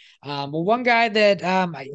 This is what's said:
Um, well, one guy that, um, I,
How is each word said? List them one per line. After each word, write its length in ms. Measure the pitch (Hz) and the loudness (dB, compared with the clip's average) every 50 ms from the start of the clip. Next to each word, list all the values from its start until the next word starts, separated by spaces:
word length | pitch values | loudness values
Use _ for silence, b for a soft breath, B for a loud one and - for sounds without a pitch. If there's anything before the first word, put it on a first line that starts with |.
| B B B B B | B B B B B
Um, 280 | 139 143 143 139 139 | -10 -8 -8 -8 -6
well, 120 | 143 160 170 | -4 -4 0
one 200 | 185 226 247 254 | 0 0 0 2
guy 260 | 240 240 233 233 233 | 2 2 2 2 2
that, 340 | 208 214 214 208 202 170 - | 2 4 4 4 4 2 0
um, 320 | 180 185 190 185 180 165 | 0 0 0 0 0 -4
I, 140 | 139 - - - | -8 -12 -10 -8